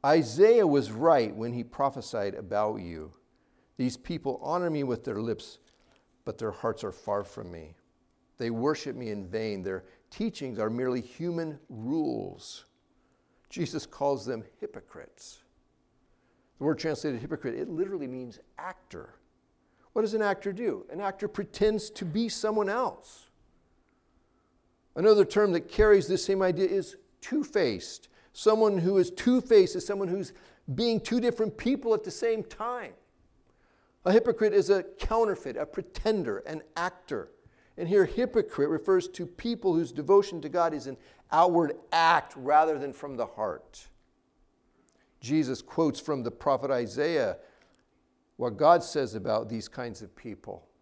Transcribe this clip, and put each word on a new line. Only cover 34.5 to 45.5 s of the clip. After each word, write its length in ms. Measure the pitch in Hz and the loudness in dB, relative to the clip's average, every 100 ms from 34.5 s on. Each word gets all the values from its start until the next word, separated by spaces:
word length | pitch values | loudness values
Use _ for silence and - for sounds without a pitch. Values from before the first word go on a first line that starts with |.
is 160 | 202 175 | 4 4
a 140 | 196 | 2
counterfeit, 720 | 180 - - 226 220 175 139 120 | 2 -8 -2 0 0 0 -6 -8
a 100 | 147 | -6
pretender, 720 | - - - 220 220 131 - | -8 -10 -4 -2 0 -2 -4
an 240 | - 156 - - | -6 -12 -10 -6
actor. 560 | 180 - - 117 85 _ _ _ _ - | -6 -6 -8 -8 -8 _ _ _ _ -10
And 120 | 170 | 2
here, 160 | 202 | 4
hypocrite 640 | 185 - 247 233 - - 147 | 4 2 0 0 -2 0 0
refers 400 | 160 151 185 180 | 0 2 2 2
to 180 | - 170 | -10 -12
people 480 | - 233 233 190 | -8 -6 -2 0
whose 160 | 165 160 | 2 0
devotion 500 | 123 147 196 202 170 | -6 6 6 6 -6
to 60 | 147 | -4
God 240 | 170 170 | 0 0
is 140 | 151 127 | -2 -10
an 100 | 131 - _ _ | -14 -18 _ _
outward 440 | 156 180 170 156 - - | 4 6 4 2 -2 -2
act 440 | 165 165 165 - 143 | 4 6 4 2 -10
rather 420 | 131 151 160 151 | 4 6 6 0
than 140 | 139 | -6
from 240 | 127 143 127 | -10 -10 -6
the 100 | 110 | -6
heart. 640 | - 107 76 - - - _ _ _ _ _ _ _ _ _ _ _ _ _ | -2 -4 -4 -12 -20 -20 _ _ _ _ _ _ _ _ _ _ _ _ _
Jesus 420 | 117 156 131 | -2 0 0